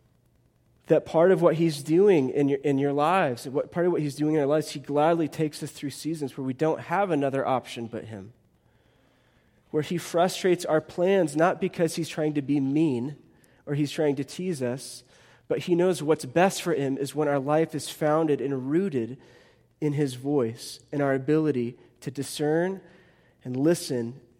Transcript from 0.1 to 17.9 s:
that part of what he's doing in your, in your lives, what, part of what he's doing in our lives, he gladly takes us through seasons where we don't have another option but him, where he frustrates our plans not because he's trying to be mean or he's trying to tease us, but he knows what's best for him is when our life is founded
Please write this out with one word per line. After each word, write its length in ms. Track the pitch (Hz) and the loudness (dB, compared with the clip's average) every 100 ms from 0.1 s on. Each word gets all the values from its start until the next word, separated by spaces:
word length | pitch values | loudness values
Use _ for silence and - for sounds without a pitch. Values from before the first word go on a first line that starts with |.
| _ _ _ _ _ _ _ - | _ _ _ _ _ _ _ 2
that 200 | 156 - | 2 4
part 240 | 165 180 | 4 6
of 100 | 175 | 6
what 140 | 170 | 4
he's 300 | 156 170 143 | 4 2 0
doing 460 | 139 165 208 170 131 | 0 4 6 6 4
in 180 | - 139 | 2 0
your, 100 | 139 | 2
in 180 | 147 135 | 0 2
your 160 | 143 | 2
lives, 540 | 139 151 190 156 120 139 | 2 2 2 0 -2 -4
what, 240 | 139 - | -4 -4
part 160 | 175 175 | -2 0
of 60 | |
what 80 | 165 | 0
he's 160 | 151 127 | -2 -2
doing 180 | 151 | 0
in 60 | 156 | 2
our 60 | 139 | 2
lives, 240 | 151 147 | 0 -2
he 100 | 147 | -8
gladly 480 | 127 143 156 170 151 | -4 2 2 2 0
takes 340 | - 156 - | -2 -4 -4
us 80 | 151 | -12
through 200 | - 147 | -10 -10
seasons 460 | - 151 160 135 - | -8 -8 -6 -6 -6
where 80 | |
we 80 | 131 | -6
don't 280 | 131 156 151 | 0 0 0
have 320 | 120 175 202 | -2 -2 0
another 340 | 151 139 135 - | 0 0 0 0
option 400 | 127 - 120 113 | -2 -4 -10 -10
but 200 | 113 107 | -10 -12
him, 260 | 107 98 - _ _ _ _ _ _ _ _ _ _ _ _ _ | -14 -16 -20 _ _ _ _ _ _ _ _ _ _ _ _ _
where 140 | 151 | -4
he 140 | 143 170 | -2 -4
frustrates 680 | - 170 180 - 190 175 | -2 2 2 2 0 0
our 160 | - 156 | 2 0
plans 560 | - - 180 196 160 147 | 0 0 2 4 2 2
not 240 | 175 170 | 2 2
because 340 | 185 - 165 | -2 0 -2
he's 140 | - 156 | -2 -6
trying 260 | - 151 | -4 -2
to 80 | 147 | -2
be 160 | 135 143 | 0 0
mean 580 | 135 147 160 120 135 143 - _ _ _ - | 2 2 2 0 -4 -8 -18 _ _ _ -6
or 80 | |
he's 180 | 147 147 | -2 -2
trying 240 | - 151 143 | 0 0 0
to 80 | |
tease 360 | 139 - 185 143 | -6 -8 -6 -4
us, 420 | 123 135 - - - _ - _ - | -4 -6 -10 -18 -20 _ -20 _ -6
but 140 | 147 | -4
he 160 | 185 170 | 0 2
knows 260 | 185 156 | 2 2
what's 220 | 151 156 | 0 0
best 360 | 131 165 190 - | 0 2 2 2
for 140 | 175 | -4
him 240 | 151 139 135 | -2 -2 -2
is 160 | 135 | -4
when 140 | 151 147 | -2 0
our 100 | 143 | 0
life 340 | 135 156 160 | 2 2 0
is 160 | 151 | -4
founded 520 | - | -8